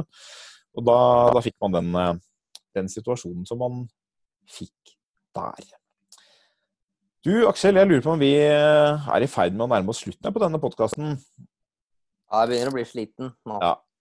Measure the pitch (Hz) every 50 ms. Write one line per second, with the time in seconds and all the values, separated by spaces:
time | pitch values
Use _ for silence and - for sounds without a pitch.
0 | 160 - _ - - - - - - - - _ _ _ - 131 120 120 120 123
1 | 123 123 123 120 120 123 123 123 113 113 - - - 98 90 85 87 87 87 87
2 | 90 90 85 87 - _ _ _ _ _ - - _ _ - 98 95 92 - 110
3 | 107 123 123 123 - 92 87 87 90 - 120 120 123 123 123 123 123 117 _ _
4 | _ _ _ _ _ _ _ _ _ _ - - - - _ _ _ _ _ _
5 | _ _ _ _ _ _ - - - - - - - _ _ _ _ _ _ _
6 | _ _ _ - _ _ _ _ _ _ _ _ _ _ _ _ _ _ _ _
7 | _ _ _ _ - - 196 226 240 196 190 - - 196 202 185 196 196 175 131
8 | 117 151 165 160 139 139 143 147 147 147 151 147 147 151 151 151 147 147 147 151
9 | 143 - - 95 120 135 - - 92 87 95 104 117 123 123 104 92 98 113 -
10 | - - - _ - - 202 226 214 170 156 156 139 165 - - - 120 - -
11 | 151 151 147 135 - _ _ _ - _ _ _ _ _ _ _ _ _ _ _
12 | _ _ _ _ _ _ 107 110 113 117 123 120 123 135 135 127 120 - - 120
13 | 110 110 _ - 131 131 127 _ - 117 107 101 90 87 - - _ _ _ _